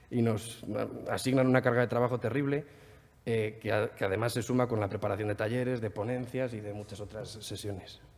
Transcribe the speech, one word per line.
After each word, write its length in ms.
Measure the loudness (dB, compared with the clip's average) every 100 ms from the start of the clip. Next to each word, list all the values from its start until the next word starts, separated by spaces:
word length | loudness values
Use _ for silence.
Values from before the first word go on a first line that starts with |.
| -4
y 120 | 2
nos, 420 | 4 2 -4 -12
eh, 240 | -6 -4 -4 -6 -4
asignan 360 | -2 2 4 6
una 140 | 6
carga 200 | 6 4
de 60 | 4
trabajo 300 | 4 2 2
terrible, 480 | 0 0 0 -2 -4 -18 -20 -20 -20 -12 -2
eh, 340 | 0 0 -4
que 120 | 0
a-, 160 | 2 0
que 160 | 0 0
además 260 | 2 0
se 100 | 0
suma 260 | 0 2 2
con 120 | 2
la 80 | 0
preparación 400 | 0 -2 0 -2
de 80 | 0
talleres, 460 | 0 0 0 -2
de 80 | -4
ponencias 640 | -4 -4 -4 -4 -4 -4
y 80 | -4
de 100 | -8
muchas 300 | -8 -10 -10
otras 280 | -10 -10 -10
sesiones. 680 | -12 -10 -8 -6 -8 -10 -20 -20